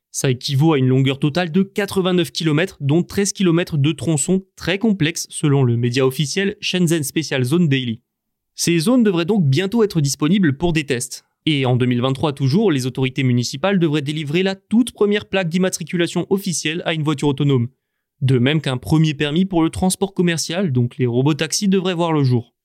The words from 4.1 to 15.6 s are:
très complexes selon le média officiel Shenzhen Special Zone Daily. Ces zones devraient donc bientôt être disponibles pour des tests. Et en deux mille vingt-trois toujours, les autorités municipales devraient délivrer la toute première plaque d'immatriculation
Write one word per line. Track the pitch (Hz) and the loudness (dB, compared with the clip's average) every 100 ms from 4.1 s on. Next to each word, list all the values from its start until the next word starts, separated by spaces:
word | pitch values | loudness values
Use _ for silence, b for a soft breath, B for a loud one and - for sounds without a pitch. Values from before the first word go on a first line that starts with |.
| 156 - 190 - - | -2 0 -2 -2 -8
très | - 190 | -6 -2
complexes | 226 196 151 175 - | 0 0 0 -2 -8
selon | - 156 139 | -4 0 2
le | 127 117 | 2 0
média | 120 120 135 | 0 0 0
officiel | 135 147 190 196 - | 0 -4 -2 -4 -4
Shenzhen | - 185 170 165 | -4 0 0 0
Special | 139 - 147 139 | -2 -4 -2 -2
Zone | 123 170 170 | 0 2 2
Daily. | 135 123 110 _ _ _ _ _ - | 2 -2 -8 _ _ _ _ _ -4
Ces | - 170 | 0 2
zones | 160 254 | 2 4
devraient | 214 170 170 | 4 2 0
donc | 160 147 | 2 2
bientôt | 135 196 233 | 2 0 0
être | 208 170 | 0 2
disponibles | 143 - 151 202 170 139 | -2 0 0 2 2 0
pour | 175 | 0
des | 160 139 | -2 -2
tests. | 123 - - - _ - | -4 -6 -12 -20 _ -2
Et | 147 131 | 0 2
en | 127 | 2
deux | 123 | 2
mille | 123 | 2
vingt-trois | 131 135 160 | 0 0 -2
toujours, | 139 139 165 220 | 0 0 2 2
les | 143 127 | 0 -2
autorités | 127 131 131 | -4 -4 -2
municipales | 131 123 120 135 190 202 | 0 0 -2 -4 0 2
devraient | 165 151 | 2 0
délivrer | 143 156 143 165 | -2 -6 -4 -2
la | 190 190 | -2 -4
toute | _ 220 254 | _ 0 0
première | - 208 208 - | 0 0 0 -2
plaque | 190 175 | -2 -2
d'immatriculation | 180 | 0